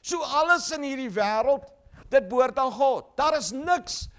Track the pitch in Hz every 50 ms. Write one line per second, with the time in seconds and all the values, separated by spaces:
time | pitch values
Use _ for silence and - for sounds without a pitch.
0 | _ - 339 339 311 - - 294 320 330 349 330 - - 320 311 285 277 269 262
1 | 262 240 180 208 208 202 214 220 233 262 277 269 - - - _ _ - - -
2 | - - - 269 226 185 226 247 254 254 - - 269 262 208 214 277 269 254 175
3 | - - _ - 277 311 311 302 226 165 214 262 294 339 349 - - - - -
4 | - - -